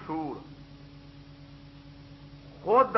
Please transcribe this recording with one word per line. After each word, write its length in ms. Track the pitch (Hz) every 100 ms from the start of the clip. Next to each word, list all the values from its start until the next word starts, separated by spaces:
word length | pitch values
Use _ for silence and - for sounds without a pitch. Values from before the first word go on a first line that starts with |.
| 147
سور 280 | 160 151 120 - - - - - - - - 143 143 - - 143 - - - - - - - - -
خود 320 | 175 240 254